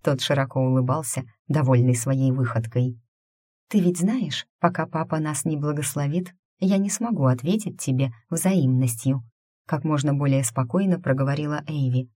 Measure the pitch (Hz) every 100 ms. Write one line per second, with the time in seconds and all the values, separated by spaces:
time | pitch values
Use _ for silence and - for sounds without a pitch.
0 | - 135 - 139 135 135 131 131 127 151
1 | 156 - - _ - 147 131 123 127 120
2 | 139 135 131 127 120 113 117 123 127 120
3 | _ _ _ _ _ _ _ 208 175 175
4 | 185 254 165 123 - _ 170 175 160 156
5 | 165 156 151 147 - 151 147 147 147 147
6 | 143 165 180 _ _ _ 190 196 196 -
7 | 233 185 131 123 143 214 - - - 131
8 | 135 - _ 165 185 190 131 127 131 117
9 | 131 131 117 _ _ _ - 151 156 151
10 | 143 143 143 135 131 - 127 185 196 175
11 | - 135 135 143 147 147 147 151 131 127
12 | 123